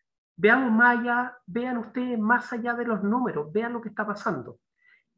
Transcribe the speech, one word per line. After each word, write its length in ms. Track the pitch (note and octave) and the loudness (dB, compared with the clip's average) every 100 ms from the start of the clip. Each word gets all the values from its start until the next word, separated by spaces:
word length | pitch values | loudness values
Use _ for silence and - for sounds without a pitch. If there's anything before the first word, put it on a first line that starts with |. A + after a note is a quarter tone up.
| _ _ _ - | _ _ _ 2
Veamos 340 | G#3 C4 B3 | 4 4 4
más 280 | A3 B3 A#3+ | 6 6 4
allá, 380 | A#3+ A#3+ B3 - - | 0 0 -2 -8 -8
vean 320 | A3+ B3 A#3+ | -6 -4 -4
ustedes 380 | A3 B3+ B3+ A3+ | -4 -4 -2 0
más 360 | G#3+ A#3+ - | 2 2 2
allá 220 | A#3+ A#3+ A#3 | -6 -4 -2
de 100 | A#3 | -2
los 180 | G#3 | 0
números, 480 | G3+ B3 A3+ D3+ D3+ | 0 0 0 -2 -2
vean 220 | G3+ A#3 | -2 -2
lo 80 | A#3+ | -6
que 80 | A3 | -8
está 160 | - D#3+ | -6 -6
pasando. 540 | G3+ A3+ C#3 A2 - _ _ _ _ _ | -4 -4 -4 -8 -18 _ _ _ _ _